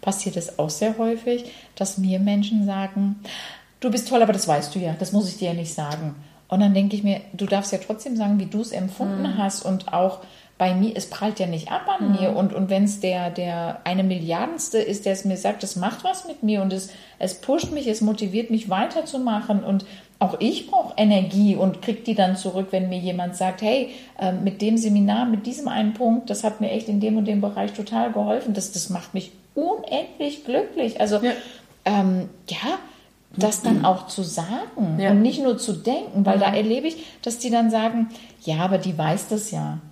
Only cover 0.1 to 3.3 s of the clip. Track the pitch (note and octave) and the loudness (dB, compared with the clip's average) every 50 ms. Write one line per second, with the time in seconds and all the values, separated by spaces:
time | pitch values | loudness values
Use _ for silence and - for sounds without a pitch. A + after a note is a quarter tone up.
0.1 | F#3+ - - G3+ E3 F3 E3 - - - D3 D#3 D3+ - G#3 A3 A3 A3+ A3+ A3+ | -2 -2 -4 -4 -4 -4 -6 -6 -4 -2 -2 -2 0 0 0 0 0 0 0 0
1.1 | A#3 A3+ - B3 A#3+ A#3+ A#3+ - - - - - _ - G3 F#3+ - - F#3+ F#3+ | 0 -2 0 -2 -2 -2 -4 -10 -16 -20 -20 -20 _ -6 -4 -4 -2 0 0 2
2.1 | F#3 F#3 G3 G3+ G3+ G3+ G#3 G#3 A3+ G#3+ G3+ G3+ G3 F#3+ G3 F#3+ F#3+ G3 G3 G3 | 2 2 2 2 4 2 2 2 2 2 2 2 0 -2 -4 -4 -2 0 0 0
3.1 | G3+ G3+ - - | 0 -4 -8 -14